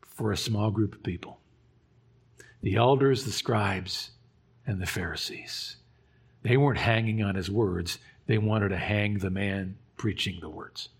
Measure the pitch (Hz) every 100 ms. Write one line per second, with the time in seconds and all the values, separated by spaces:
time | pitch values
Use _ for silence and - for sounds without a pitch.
0 | - - 110 98 - 107 107 101 104 -
1 | - 87 - - _ _ _ _ _ _
2 | _ _ _ _ - - 107 98 120 139
3 | 135 127 - 107 - 104 104 98 90 -
4 | - - _ _ _ _ - 95 90 -
5 | 85 - - - - - - - _ _
6 | _ _ _ _ 113 131 143 98 113 113
7 | 113 110 101 98 92 101 104 90 85 -
8 | - - - 110 107 107 104 95 95 104
9 | 104 104 95 92 101 98 92 95 - _
10 | 110 95 - 85 82 - - - - _